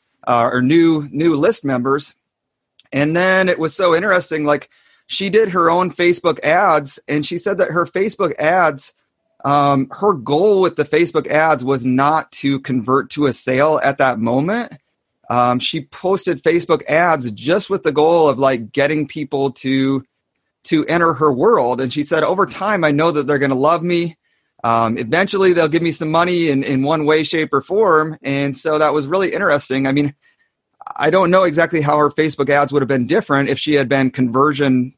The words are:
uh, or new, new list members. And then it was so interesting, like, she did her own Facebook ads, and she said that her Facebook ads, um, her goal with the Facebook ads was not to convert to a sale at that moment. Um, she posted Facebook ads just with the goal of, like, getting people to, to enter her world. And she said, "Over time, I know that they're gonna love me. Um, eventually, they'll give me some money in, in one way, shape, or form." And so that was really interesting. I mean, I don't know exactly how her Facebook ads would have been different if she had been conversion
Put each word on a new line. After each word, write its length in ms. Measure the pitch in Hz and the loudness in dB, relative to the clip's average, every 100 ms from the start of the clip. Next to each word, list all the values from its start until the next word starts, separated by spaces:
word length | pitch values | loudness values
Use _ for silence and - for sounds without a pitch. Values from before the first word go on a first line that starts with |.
| _ _ - | _ _ -2
uh, 200 | 120 120 | 2 2
or 100 | 127 | 2
new, 460 | 127 165 165 160 147 | 2 4 4 2 -2
new 240 | 139 165 | -2 0
list 300 | 147 170 226 | 2 0 -2
members. 500 | 139 127 123 139 139 - _ _ _ _ _ _ _ | -2 -2 0 -2 -4 -16 _ _ _ _ _ _ _
And 240 | 139 147 165 | -4 -2 0
then 320 | 185 190 185 | 2 2 2
it 100 | 180 | 0
was 160 | 160 | -2
so 180 | - 185 | 0 2
interesting, 520 | 165 208 185 170 156 | 2 2 0 0 -4
like, 260 | 151 147 - _ _ _ - | 0 -2 -4 _ _ _ -10
she 220 | - 196 | -6 0
did 200 | 202 214 | 0 2
her 200 | 180 165 | 2 2
own 180 | 170 180 | 2 0
Facebook 480 | - 175 175 170 151 | 0 0 2 0 -2
ads, 560 | 147 170 196 156 139 - - | 0 2 4 2 0 -10 -6
and 180 | 147 147 | -4 -4
she 100 | 175 | -6
said 220 | 202 185 | -4 -2
that 140 | 180 | -2
her 120 | 160 | -2
Facebook 480 | 170 185 208 - 185 - | -2 -2 -4 -2 -4 -2
ads, 540 | 151 185 165 139 - _ _ _ _ _ | 0 2 2 0 -10 _ _ _ _ _
um, 440 | 135 143 143 139 135 | -2 0 2 2 -2
her 220 | - 202 | -2 0
goal 480 | 175 117 147 208 196 | 0 0 0 2 4
with 160 | 180 170 | 2 0
the 80 | |
Facebook 420 | 147 156 170 165 135 | -2 0 0 -2 0
ads 380 | 151 160 151 | 2 2 0
was 200 | 123 135 | 0 -2
not 460 | 120 127 139 160 - | 0 2 2 0 -2
to 300 | - 139 135 | -6 -4 -4
convert 500 | - 127 113 135 135 | -2 -4 0 0 -2
to 160 | - 143 | -2 -2
a 60 | |
sale 480 | 120 - 127 151 156 | -2 -2 2 2 2
at 160 | 135 139 | 0 0
that 220 | 135 113 | 0 0
moment. 520 | 113 127 156 226 233 - _ _ _ _ - | 0 0 0 -4 -6 -14 _ _ _ _ -4
Um, 300 | 120 123 123 | 0 2 0
she 280 | - 165 139 | -4 -8 -10
posted 580 | - 180 190 - 160 | -8 -2 -2 -2 -2
Facebook 400 | - 170 170 156 - | 0 0 0 -2 0
ads 400 | 151 175 160 120 | 0 2 0 -4
just 380 | 107 117 185 - | -8 -2 -2 -2
with 120 | 190 | -4
the 80 | 165 | -2
goal 380 | 143 156 170 156 | 2 2 4 2
of, 100 | 127 | 2
like, 320 | 135 131 110 | 0 0 -4
getting 380 | - 143 156 143 | -2 0 0 -4
people 420 | - 143 139 139 | -8 -8 -4 -4
to, 540 | 127 131 135 135 135 131 _ _ _ _ _ | -4 -4 0 0 -2 -6 _ _ _ _ _
to 240 | - 165 - | -2 -2 0
enter 280 | 165 170 | 0 0
her 180 | 135 151 | 2 0
world. 480 | 123 143 220 123 123 | 2 2 4 2 0
And 120 | 131 | -4
she 120 | 143 | -4
said, 180 | 143 160 | -2 0
"Over 240 | 151 185 196 | 0 0 -2
time, 380 | - 196 208 | -2 -4 0
I 80 | 156 | 0
know 180 | 143 165 | 2 0
that 160 | 151 135 | 0 0
they're 120 | 143 | 0
gonna 160 | 139 131 | 0 0
love 260 | 143 165 | 2 0
me. 340 | 170 175 170 - _ _ _ _ | 0 -2 -4 -8 _ _ _ _
Um, 340 | 117 117 113 110 | -2 0 0 -2
eventually, 560 | 110 156 196 202 190 | -2 -2 0 0 2
they'll 160 | 170 160 | 2 2
give 140 | 165 | 0
me 80 | 165 | -2
some 220 | 156 160 | -4 -2
money 380 | 160 175 180 165 | 0 0 0 0
in, 120 | 135 | 0
in 220 | 135 135 | 0 -2
one 200 | 135 160 | 0 0
way, 200 | 151 156 | 2 0
shape, 280 | 151 165 156 | 0 -2 -2
or 100 | 139 | -2
form." 540 | - 190 214 156 156 156 | -2 0 2 2 0 -6
And 340 | - 139 143 135 | -6 -4 -4 -4
so 220 | 160 151 | -2 0
that 140 | 151 | 0
was 160 | 147 139 | 0 -2
really 240 | 185 185 | -2 -2
interesting. 560 | 147 196 147 - 131 135 | -2 0 -2 -2 -2 0
I 40 | |
mean, 220 | 139 147 143 _ _ _ _ _ _ - - | 0 -2 -6 _ _ _ _ _ _ -14 -4
I 140 | 147 | 0
don't 200 | 180 180 | 2 2
know 140 | 185 | 2
exactly 360 | 180 151 165 165 | 2 2 0 0
how 180 | 147 151 | 0 2
her 120 | 147 | 2
Facebook 400 | - 156 - 139 | 0 -2 -2 0
ads 220 | 143 143 | 0 2
would 100 | 143 | 0
have 60 | 131 | 0
been 180 | 135 120 | -2 0
different 420 | 175 - 139 139 | -2 0 0 0
if 100 | 135 | -2
she 160 | - | 0
had 140 | 147 127 | 0 2
been 220 | 139 131 | 0 0
conversion 800 | - 127 120 147 139 143 131 127 | 0 -2 2 0 2 0 0 -2